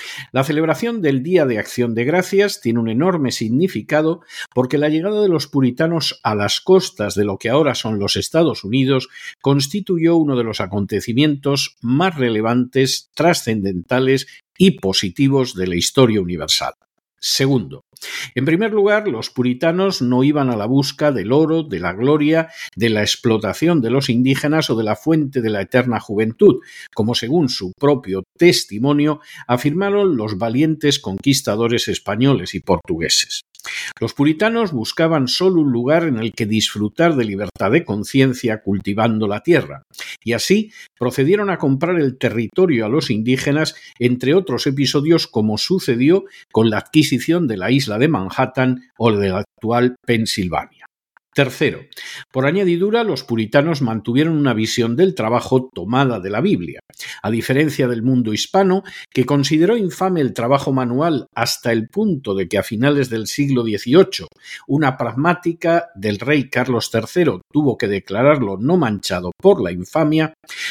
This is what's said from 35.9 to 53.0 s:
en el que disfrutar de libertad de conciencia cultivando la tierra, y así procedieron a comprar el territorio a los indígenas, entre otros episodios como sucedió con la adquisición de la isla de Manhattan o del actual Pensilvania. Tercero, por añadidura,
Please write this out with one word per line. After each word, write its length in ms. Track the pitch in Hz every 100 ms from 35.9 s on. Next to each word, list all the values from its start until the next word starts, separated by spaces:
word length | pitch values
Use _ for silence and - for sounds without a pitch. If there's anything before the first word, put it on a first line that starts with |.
| 160
en 140 | 165 113
el 160 | 113
que 120 | - 107
disfrutar 720 | 110 - 104 104 - 170 143
de 80 |
libertad 480 | 113 98 98 - 98
de 140 | 147 170
conciencia 760 | 107 98 139 135 123 117 107
cultivando 640 | - 98 101 101 117 107 107
la 140 | 104
tierra, 420 | - 160 80 69 _ - - -
y 120 | 107
así 400 | 117 - 202 214 - - -
procedieron 500 | 123 127 139 202 202
a 80 | 165
comprar 400 | 139 135 170 180
el 200 | 139 127
territorio 680 | 120 104 110 - 185 123 107
a 40 |
los 200 | 147 143
indígenas, 640 | 107 110 131 151 143 156 - - -
entre 340 | 120 123 127
otros 340 | 175 - 120 147
episodios 600 | 139 131 147 147 165 -
como 300 | - 214 208
sucedió 680 | - 190 - 117 135 190 190 - -
con 180 | 110 113
la 100 | 104
adquisición 680 | - 156 147 123 - 170 151
de 80 | 104
la 160 | 92
isla 260 | 135 143 104
de 100 | 151
Manhattan 720 | 123 92 - 131 - 127 123 - -
o 160 | 113
del 220 | 104 98 92
actual 600 | 104 _ 110 120 127 123 -
Pensilvania. 800 | 117 110 - 90 76 - _ - _ _ _ _ -
Tercero, 440 | 139 - 143 - - - - - -
por 140 | 131 135
añadidura, 580 | 185 190 170 196 233